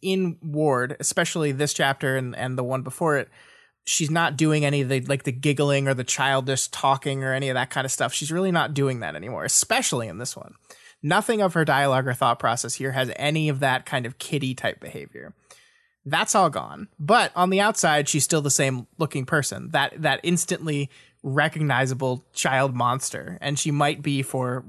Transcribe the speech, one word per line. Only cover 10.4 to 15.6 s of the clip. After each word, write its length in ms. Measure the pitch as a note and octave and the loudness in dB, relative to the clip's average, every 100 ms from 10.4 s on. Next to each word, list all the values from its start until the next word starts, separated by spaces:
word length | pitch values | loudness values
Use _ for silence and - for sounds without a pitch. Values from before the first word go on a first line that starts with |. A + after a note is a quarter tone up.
| - - _ - - _ | -16 -20 _ -20 -20 _
Nothing 400 | D3 F#3 G#3+ A3 | 0 2 2 2
of 120 | F#3+ | 2
her 100 | E3+ | 2
dialogue 420 | D#3 C#3 C#3+ C3 B2 | 2 4 4 2 0
or 80 | |
thought 240 | B2 B2+ A#2+ | 0 2 2
process 340 | A#2+ A#2+ A#2 | 0 -2 -4
here 180 | - C3 | -4 -4
has 220 | C3 B2+ - | -2 -2 -2
any 320 | C#3+ D#3 D#3 | -2 0 0
of 140 | C3+ | 0
that 240 | C3+ B2+ - | 2 0 0
kind 200 | C#3 A#2+ | -4 -4
of 120 | - | -8
kiddie 380 | - D3 C3 B2+ | -6 -4 -4 -4
type 260 | G2+ - | -4 -6
behavior. 520 | - A2+ - - C#2 - _ - | -10 -14 -14 -16 -18 -20 _ -20